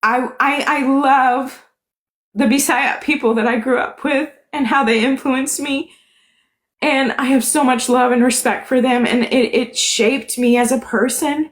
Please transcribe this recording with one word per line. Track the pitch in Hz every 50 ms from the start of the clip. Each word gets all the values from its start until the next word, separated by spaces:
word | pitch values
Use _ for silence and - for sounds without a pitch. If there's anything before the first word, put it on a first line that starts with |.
I, | - 214 240 254 254 - - -
I, | 254 277 285 285 -
I | - 302 294 277
love | 262 269 277 285 269 277 269 254 254 247 262 262 269 - - - _ _ _ _ _ _ _ _ _ _ _ _ _ _
the | 196 277
Bisaya | 226 233 277 - - 277 247 277 - - -
people | - - 302 - - 226 220
that | 226 214
I | 233 233 233
grew | 220 262 247 247
up | - - - - -
with | 302 285 269 311 294 - _ _ _
and | - 294 269
how | 220 - 277 269
they | 220 226 226 214
influenced | 254 269 269 - 277 262 262 269 277 - -
me. | 277 285 277 277 330 - _ _ _ _ _ _ _ _ _ _ _ _ _ _ _ _ _ _
And | - 302 277 269 269 247
I | - - 262
have | 254 269 262 220
so | - - 202 -
much | 254 254 233 - -
love | 240 254 247 247
and | 240 240
respect | 240 254 240 - - 240 202 - - -
for | 269 254
them, | 226 262 247 240 240
and | - - 247 233
it, | - - 262 240 - -
it | 233 254 233 - -
shaped | - - - - 226 214 262 269 220 - -
me | - 247 240 240 240
as | 247 226
a | 269 240
person. | - - - 208 208 262 247 - 330 294 285 302 311 311